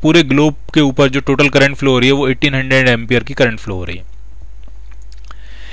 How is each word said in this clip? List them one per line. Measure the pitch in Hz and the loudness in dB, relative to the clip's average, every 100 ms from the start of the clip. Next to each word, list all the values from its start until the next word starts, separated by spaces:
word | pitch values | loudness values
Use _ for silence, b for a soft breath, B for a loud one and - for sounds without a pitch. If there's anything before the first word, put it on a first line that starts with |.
पूरे | 151 165 | 4 4
globe | 143 139 151 143 - | 4 4 2 0 -2
के | - | 2
ऊपर | 147 131 139 | 2 4 2
जो | 131 | 2
टोटल | 135 135 143 | 0 2 2
current | 139 139 139 | 4 2 2
फ्लो | 135 | 0
हो | 127 | 2
रही | 127 | 4
है | 139 | 2
वो | 135 | 0
eighteen | 131 147 135 | 0 0 -2
hundred | 131 131 127 | 0 2 4
ampere | 117 113 120 | 2 0 -2
की | 110 | 0
current | 139 127 113 | 0 0 0
फ्लो | - 95 | -6 -6
हो | |
रही | 87 87 | -6 -8
है। | - - - - - - - - - - - - - B B B B | -10 -12 -12 -12 -12 -10 -12 -12 -10 -10 -10 -12 -10 B B B B